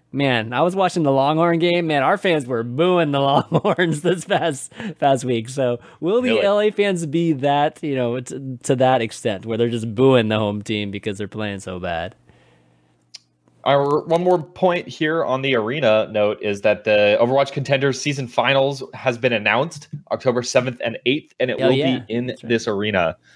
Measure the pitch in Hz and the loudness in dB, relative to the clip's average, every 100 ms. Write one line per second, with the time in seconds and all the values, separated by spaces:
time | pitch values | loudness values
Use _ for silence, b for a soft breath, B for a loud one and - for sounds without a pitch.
0 | _ 135 139 120 113 123 170 190 180 180 | _ -2 0 0 -2 0 0 2 0 0
1 | 147 135 139 156 170 170 175 175 165 147 | 2 2 2 2 2 2 2 0 0 2
2 | 135 202 196 156 123 120 120 123 175 180 | 2 2 2 0 0 -4 -2 0 2 2
3 | 156 139 139 147 - 156 214 175 175 151 | 2 2 2 2 2 0 0 0 0 0
4 | 175 180 156 180 165 139 - B 226 156 | 0 -2 0 -2 -2 -4 -10 B -12 -2
5 | 143 135 127 120 113 135 127 120 B B | 0 2 0 -4 -4 -2 -2 -2 B B
6 | 160 226 254 226 196 208 214 208 202 180 | -2 0 2 2 2 2 2 2 0 0
7 | 160 160 170 143 143 143 151 - 156 131 | -2 0 0 0 2 2 0 -2 -4 -2
8 | 120 123 123 139 135 127 - 127 127 127 | -2 -4 -6 -10 -10 -6 -2 2 4 4
9 | 113 - 120 95 113 113 120 117 117 107 | 0 -4 -4 -4 -4 0 0 0 -4 4
10 | 135 127 107 110 107 104 104 107 101 101 | 6 6 4 2 0 -2 -4 -4 -4 -6
11 | 110 98 101 107 107 98 98 92 90 82 | -6 -6 -8 -8 -8 -8 -10 -8 -6 -6
12 | 87 - _ b b b b b b b | -8 -12 _ b b b b b b b
13 | _ - _ _ _ _ - 143 143 147 | _ -20 _ _ _ _ 0 2 2 0
14 | - 165 180 180 - - 185 175 - - | 0 0 2 0 -2 -2 0 0 -4 -4
15 | 151 165 - 131 135 123 107 147 123 110 | -2 -2 -2 -2 0 0 0 0 2 2
16 | 104 107 104 104 104 101 107 104 110 104 | 2 0 0 0 -4 0 0 0 2 4
17 | 104 110 120 135 139 - 131 135 139 123 | 4 4 4 2 0 -2 -2 0 0 -2
18 | 147 139 120 - 120 135 135 135 135 120 | -4 -6 -4 -2 2 2 0 -2 -10 -6
19 | 131 117 127 113 104 113 165 - - - | -4 0 0 0 0 0 -2 -8 -16 -14
20 | - 113 131 120 120 127 127 120 113 110 | -6 -4 -2 -2 0 0 0 -2 -6 -4
21 | 123 147 - - 127 113 131 135 135 123 | -2 -2 -4 -4 -4 0 2 2 2 -2
22 | - 117 127 - - 117 113 101 104 98 | -4 -6 -4 -6 -2 -2 0 -2 0 0
23 | 82 - B | 0 -2 B